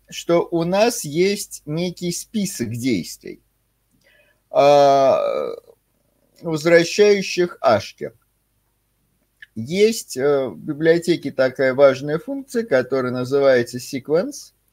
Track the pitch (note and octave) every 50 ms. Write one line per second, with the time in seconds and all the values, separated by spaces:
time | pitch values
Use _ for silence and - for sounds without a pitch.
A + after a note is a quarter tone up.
0 | _ _ - - - - E3+ E3+ - - E3+ E3 E3+ F3 F#3 G3 A3 A#3+ A#3+ -
1 | - D3+ C#3 E3+ F3+ G3 G3+ G3+ - - - - _ D3 D3+ E3 F3+ F#3 F3 -
2 | F3 F3 E3+ - - - - G#3+ G3 - - - A#2+ G#2 A#2 A#2 A#2+ C3+ A#2 F2
3 | D2+ - - - _ - - - _ _ _ _ _ _ _ _ _ _ _ _
4 | _ _ _ _ _ _ _ _ _ _ - C#3 C#3 C#3+ D3 C#3+ C#3+ C#3 C#3 C#3
5 | C3+ C3 G#2 - G1+ A1 A1+ D2 D2 A#1+ - - _ _ _ _ _ _ _ _
6 | _ _ _ _ _ _ _ _ - E3+ D#3+ D3+ D3 E3+ E3+ E3+ E3+ E3+ - -
7 | G#3 G#3 G3+ G3 F#3+ - - F3 F3 F3 - - - B2+ A2+ G2+ - - - _
8 | C#2+ C#2+ - _ _ _ _ _ _ _ _ _ _ _ _ _ _ _ _ _
9 | _ _ _ _ _ _ _ _ - _ _ A2 A2+ C3 F3 G3 G#3 A3+ A3+ -
10 | - - - B2+ C3 D3 C#3+ C#3 C3+ A#2 E2+ D#2 D#2+ - D3 C#3 D#3+ E3 E3+ E3+
11 | E3+ F3+ E3 C#3+ - C#3 - - C3 C3 B2 - C3+ C3 B2+ C3 C#3+ C3+ C3 B2+
12 | C#3 D3 D3+ E3 - C4 C#4 C#4 C4 - - A#3 A3+ A3+ C#3+ B2+ B2 B2+ C3+ C3+
13 | B2+ B2+ B2 B2+ B2+ B2 C#3 C#3 C#3 C3+ C3 B2 A#2+ A#2+ - B2 - - - B2+
14 | - - D3+ E3+ G#3+ C#4+ C#4+ - - - _ _ _ _